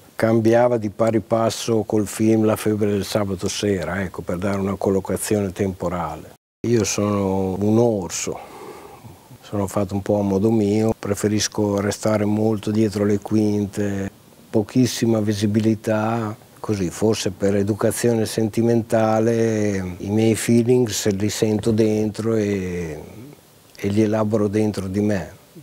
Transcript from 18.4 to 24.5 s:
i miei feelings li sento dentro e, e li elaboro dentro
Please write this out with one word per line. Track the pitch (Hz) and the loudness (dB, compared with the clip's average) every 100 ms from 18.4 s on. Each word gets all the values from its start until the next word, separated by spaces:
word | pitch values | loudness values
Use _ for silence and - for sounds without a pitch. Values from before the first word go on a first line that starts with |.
| 110 113 117 117 110 113 110 110 113 117 113 110 104 98 92 90 | -2 2 2 2 2 2 2 2 2 2 2 0 0 -2 -4 -6
i | 95 | -2
miei | 107 113 110 | 2 4 2
feelings | - 117 117 127 120 - 110 | 4 4 6 4 2 0 -2
li | 98 104 | 0 -2
sento | - 110 107 117 | 0 0 0 2
dentro | 107 110 107 107 101 110 113 | 2 2 2 -2 -4 -2 0
e, | 101 98 92 87 82 76 82 107 135 - - - _ - | 0 -2 -4 -6 -8 -10 -14 -18 -20 -20 -20 -20 _ -6
e | 101 | -2
li | 104 | 2
elaboro | 107 110 107 107 | 2 2 0 0
dentro | 104 | 2